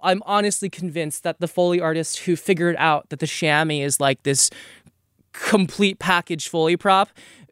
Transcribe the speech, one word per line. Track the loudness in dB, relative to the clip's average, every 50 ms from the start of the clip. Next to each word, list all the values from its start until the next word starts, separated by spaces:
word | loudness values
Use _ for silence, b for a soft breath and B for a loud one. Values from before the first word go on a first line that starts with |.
| 0
I'm | 0 0 0 0
honestly | 0 0 2 2 0 -2 -2 -6 -6
convinced | -8 -8 -8 -6 -4 -4 -4 -6 -6 -6 -6
that | -6 -6 -4
the | -6
Foley | -4 0 0 2 2 2 0
artist | 0 0 -2 -2 -4 -4 -6 -6
who | -2 -2 -2
figured | 0 0 0 0 2 0 0 0
out | 2 2 2 2 0 -2 -6
that | -8 -6
the | -6
chamois | -6 -4 -2 0 2 2 2 2 0 0 -2 -2
is, | -2 -2 0
like, | 2 2 0 0 0
this | 0 0 2 0 -2 B B B B B B B B _ _ _ _ _ _ _ _ -14
complete | -8 -2 2 2 2 2 2 0 0 0 0 0 0
package | 0 0 0 0 0 -2 -6 -6 -6
Foley | -4 -2 0 2 2 2
prop | 2 2 4 4 4 4 0 _ b b b b b b b